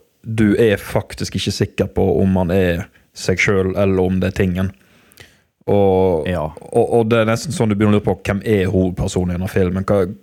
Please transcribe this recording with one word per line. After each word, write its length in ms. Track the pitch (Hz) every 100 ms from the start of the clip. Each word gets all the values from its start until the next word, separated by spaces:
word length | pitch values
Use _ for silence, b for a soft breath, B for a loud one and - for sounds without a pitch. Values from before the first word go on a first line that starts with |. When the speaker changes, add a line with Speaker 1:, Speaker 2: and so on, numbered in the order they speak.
| _ _
Speaker 1:
du 320 | - 110 107 98
er 200 | 117 98
faktisk 600 | - - - - - 95
ikke 160 | -
sikker 400 | - 101 - -
på 140 | - 95 85
om 140 | 95 92
han 140 | 90
er 360 | 95 90 85 92 b b
seg 240 | - - 90
selv, 380 | - 98 95 95
eller 260 | 101 92
om 140 | 92 92
det 140 | 92
er 60 | 95
tingen. 280 | 98 90 95 - b b b b b b b _ -
Og, 600 | 104 98 95 95 82 76
Speaker 2:
Ja. 160 | 87 76 - -
Speaker 1:
og, 140 | - 107
og 160 | 120 110
det 80 | 117
er 60 | 110
nesten 260 | 113 -
sånn 160 | - 113
du 60 |
begynner 240 | 101 107 104
å 20 |
lure 140 | 107
på, 80 | 92
hvem 180 | - 101
er 260 | 104 107 92
hovedpersonen 640 | 92 92 90 95 - 90
i 40 | 87
denne 120 | 92
filmen? 340 | 98 92 92
Hva, 220 | 98 101 92 104